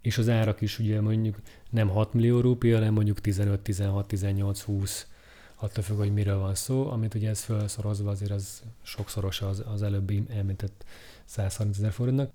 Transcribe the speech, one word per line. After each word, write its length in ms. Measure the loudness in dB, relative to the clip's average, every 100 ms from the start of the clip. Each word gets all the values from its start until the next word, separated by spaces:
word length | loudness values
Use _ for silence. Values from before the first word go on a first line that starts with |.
És 180 | 0 0
az 100 | 2
árak 320 | 4 2 2
is 180 | -2 -2
ugye 220 | 0 2
mondjuk 360 | 2 2 0 -2 -10 -18 -4
nem 180 | 0 2
hat 240 | 2 2
millió 260 | 4 4 4
rúpia, 340 | 4 4 4 6
hanem 160 | 4
mondjuk 280 | 4 2 2
tizenöt, 400 | 0 2 2 0
tizenhat, 460 | -2 -2 0 0 -2
tizennyolc, 540 | -2 0 0 0 -2
húsz, 460 | -2 -2 -2 -6 -12 -20 -20 -20 -20 -8
attól 260 | -6 -4
függ, 120 | -2 0
hogy 160 | 2
miről 260 | 2 2 2
van 160 | 0
szó, 360 | -2 0 0 0
amit 240 | 0 -2
ugye 140 | 0 -2
ez 120 | -2
felszorozva 720 | -2 -2 -2 -2 -2 -2 -2
azért 200 | -2 -2
az 320 | -4 -4 -10 -16 -18
sokszoros 580 | -16 -10 -6 -4 -2 -2
az, 200 | -2 -4 -4
az 160 | -2
előbbi 420 | 0 0 0 0 -2
említett 560 | -2 -2 -2 -6 -8 -16 -16 -20 -20
százharmincezer 680 | -12 -4 -4 0 -2 0 -2
forintnak. 380 | 0 0 2 0